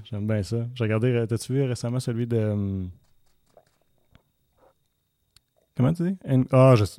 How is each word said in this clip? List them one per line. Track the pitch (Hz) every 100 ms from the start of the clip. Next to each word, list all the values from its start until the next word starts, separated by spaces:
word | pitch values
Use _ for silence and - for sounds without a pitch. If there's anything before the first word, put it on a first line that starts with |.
j'aime | 104 107 104
bien | 107
ça. | 92 117 117 123
J'ai |
regardé, | 110 110 123
euh, | 120 113
t'as-tu | 113 -
vu | 131
récemment | 135 120 120 127
celui | 127 117 120
de, | 117
hum, | 107 104 101 95 90 - _ _ _ _ _ _ _ _ _ _ _ _ _ _ _ _ _ _ _ _ _ _ _ _ _ _ _ -
comment | 127
tu | 170
dis ? | 175 190 -
En-, | 131 127
ah, | 131 131 123
je... | 101